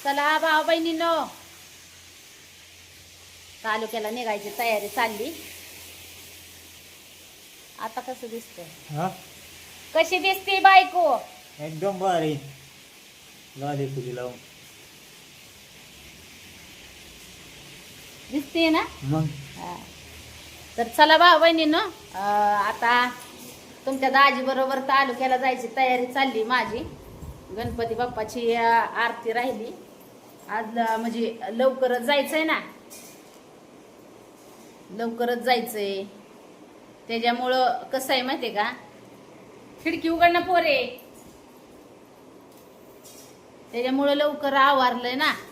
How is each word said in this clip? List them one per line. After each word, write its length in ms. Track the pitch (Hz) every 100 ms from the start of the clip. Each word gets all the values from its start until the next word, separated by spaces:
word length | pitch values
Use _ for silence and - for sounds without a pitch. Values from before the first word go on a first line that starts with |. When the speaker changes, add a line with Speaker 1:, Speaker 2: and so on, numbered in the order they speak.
Speaker 1:
चला 340 | 277 285 294 311
भावा 240 | 320 311
बहिणींनो, 640 | 302 339 330 320 339 330 254 - - - - - - - - - - - - - - - - - - - - - - -
तालुक्याला 460 | 220 214 220 226 214
निघायची 400 | 233 226 208 208 -
तयारी 300 | 233 208 202
चालली. 560 | 254 226 208 247 330 - - - - - - - - - - - - - - - - - - - - - - - -
आता 200 | 220 240
कसं 260 | 247 254 240
दिसतंय? 380 | 226 - - 165 - - 147
Speaker 2:
हा? 140 | 180 180 - - - - - - - 311
Speaker 1:
कशी 220 | 330 370
दिसते 420 | 381 381 381 381
बायको? 640 | 381 381 359 349 320 240 - - - -
Speaker 2:
एकदम 400 | 151 156 185 190
भारी. 360 | 190 175 156 143 - - - - - - - - - - - 131
लाली 300 | 143 143 135
तुझी 280 | 135 123 123
लावून. 180 | 123 123 - - - - - - - - - - - - - - - - - - - - - - - - - - - - - - - - - - - - - - -
Speaker 1:
दिसते 380 | 277 285 339 330
ना? 140 | 320 440 -
Speaker 2:
मग? 200 | 135 156 156 - - 170
Speaker 1:
हा. 180 | 170 175 - - - - - - - - - -
तर 100 | 247
चला 300 | - 302 311
भाऊ 220 | 349 320
बहिणींनो, 400 | 330 330 311 330 415 - - -
अं, 400 | 202 208 208 208
आता 540 | 202 220 233 240 247 247 - - - - - - -
तुमच्या 240 | 269 262
दाजी 320 | 269 277 254
बरोबर 380 | 262 262 262 269
तालुक्याला 580 | 262 269 269 240 254 254
जायची 300 | 262 247 233 269
तयारी 280 | 262 254 247
चालली 380 | 277 269 220
माझी. 360 | 220 247 220 220 320 - - - - - - 190
गणपती 380 | 240 226 226
बाप्पाची, 600 | 220 247 247 220 247 233
अं, 100 | 233 233
आरती 600 | 233 214 202 233 - 233
राहिली 380 | 226 254 220 233 370 - - - - - - -
आज, 280 | 208 214 233
अं, 220 | 226 226
म्हणजे 380 | 233 226 226 - -
लवकरच 520 | 226 262 262 254 247
जायचंय 420 | 233 285 269 311
ना, 160 | 320 269 - - - - - - - - - - - - - - - - - - - - - - -
लवकरच 460 | 190 233 233 240 240
जायचंय. 680 | 240 247 226 214 202 196 196 - - - - - - - - - -
त्याच्यामुळं 760 | 226 233 240 254 254 254 -
कसं 300 | - 262 262
आहे 80 | 269
माहितीये 320 | 254 285 247
का, 180 | 196 220 254 - - - - - - - - - -
खिडकी 260 | 320 330 330
उघडणं 320 | 330 349 349
पोरे, 440 | 349 349 330 269 240 - - - - - - - - - - - - - - - - - - - - - - - - - - - -
त्याच्यामुळं 420 | 233 247 269 285
लवकर 400 | 285 294 285 277
आवरलंय 600 | 277 269 277 254 240 247 254
ना. 180 | 302 233 -